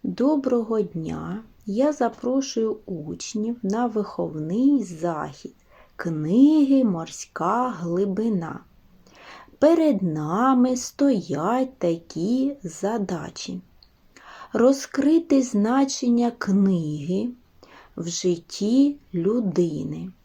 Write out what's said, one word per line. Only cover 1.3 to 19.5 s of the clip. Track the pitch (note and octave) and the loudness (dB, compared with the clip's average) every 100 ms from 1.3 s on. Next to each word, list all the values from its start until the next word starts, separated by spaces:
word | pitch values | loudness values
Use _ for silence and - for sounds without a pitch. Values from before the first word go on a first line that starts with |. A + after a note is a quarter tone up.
| G3+ A3+ - - | -10 -12 -16 -6
Я | G3+ C#4+ | 0 0
запрошую | C#4+ A#3 - B3 C4+ C4+ - A3 - - | 0 -4 -2 -2 -2 -2 -2 -2 -4 -8
учнів | E3+ D3+ E3+ - G#3+ A3 A#3 | -10 -10 -10 -8 -6 -6 -4
на | F#3+ G#3+ A#3+ | -4 -2 -2
виховний | G#3+ G3+ - E3+ D#3 D#3 G#3 C4+ C#4 | -2 -6 -6 -6 -6 -4 2 4 2
захід | F#3 D#3+ E3+ D#3 D3 C#3 - _ _ - - - | -2 -6 -4 -4 -8 -10 -18 _ _ -20 -20 -10
книги | E3+ D#3 D3+ G#3+ C#4+ D#4 C4+ C4+ | -6 -4 2 6 8 6 4 4
"Морська | A#3+ E3+ E3 - - - E3+ A3+ B3+ | 2 0 -8 -14 -14 -4 -2 0 -2
глибина". | F#3 E3+ F3 G3+ F#3+ A3+ F#3+ E3 - - _ _ _ _ - - - - _ | -4 -4 -2 -2 -2 -2 -2 -4 -12 -16 _ _ _ _ -20 -20 -20 -20 _
Перед | D4 E4 D#4 G3+ | 4 6 4 2
нами | F3+ D#3 D3+ F#3 C4 B3+ B3+ B3+ | -2 -2 -2 2 4 4 2 0
стоять | - - C#4+ A3 D#3 D3 F3+ B3 B3+ - | -6 0 2 2 -2 -2 0 0 -2 -2
такі | F3 E3 - D#3 F#3 B3+ C4+ C#4 | -2 -2 -6 -4 0 0 0 -4
задачі. | F3+ - G3 A3+ F#3 E3+ D3 - - F#3 _ _ _ _ _ - - - - | -12 -6 -4 -2 -4 -6 -8 -12 -12 -12 _ _ _ _ _ -20 -20 -20 -6
Розкрити | A3 B3 C#4 - - C#4 E4 E4 C4+ | 4 4 4 -2 -2 2 2 4 2
значення | B3 G#3 G#3+ C4 C4+ - B3 A#3+ A#3+ A#3 | 2 0 2 2 0 0 0 2 0 -2
книги | - F#3+ G3 F3+ D#3 D3+ C#3+ F#3 A#3+ B3 _ _ - - - - | 0 4 4 2 -2 -6 -4 -4 -4 -10 _ _ -20 -20 -16 -10
в | E3+ | -8
житті | E3+ F3+ E3+ - - G3+ B3+ C#4+ C#4+ _ | -2 -2 -2 -6 -4 2 4 4 0 _
людини. | F3 F3 A#3+ G3+ | -2 0 0 0